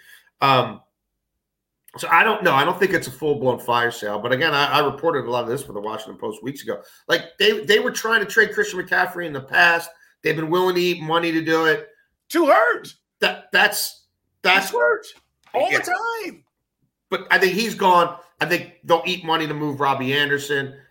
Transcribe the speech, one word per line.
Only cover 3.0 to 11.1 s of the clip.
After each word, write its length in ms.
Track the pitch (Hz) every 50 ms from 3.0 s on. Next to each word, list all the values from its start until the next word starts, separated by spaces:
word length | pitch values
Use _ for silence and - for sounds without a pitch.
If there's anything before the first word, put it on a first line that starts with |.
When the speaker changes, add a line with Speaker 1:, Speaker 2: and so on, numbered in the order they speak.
| -
Speaker 1:
a 40 | -
full-blown 480 | - - 156 151 143 - 127 127 120 113
fire 300 | - - 120 120 120 117
sale. 300 | 117 - 107 104 104 104
But 140 | 107 120 127
again, 200 | 127 165 160 147
I, 120 | 143 143
I 200 | 131 135 147 147
reported 400 | 139 135 - - 165 151 135 117
a 60 | 117
lot 120 | 123 123 117
of 60 | 113
this 140 | 123 - -
for 100 | - 98
the 80 | 101
Washington 380 | 101 107 110 110 - - 95 -
Post 240 | - 110 107 - -
weeks 180 | 131 139 -
ago. 220 | - 113 98 - - - - _ _
Like, 300 | - 170 170 - - - -
they, 240 | 196 208 220 196 -
they 160 | - 208 233
were 100 | 247 247
trying 300 | - - - 220 226 220
to 80 | 196
trade 260 | - - 233 214 202 -
Christian 260 | 208 202 202 185 185
McCaffrey 460 | 180 - 180 180 180 180 - 175 170
in 80 | 160 143
the 80 | 131
past. 480 | 131 - - - 175 175 170 170 170 - - _ _ _ _ _
They've 140 | - 160 151
been 140 | 156 160 156
willing 260 | 165 180 185 185 180
to 60 | 175
eat 200 | 180 180 175 175
money 300 | 156 156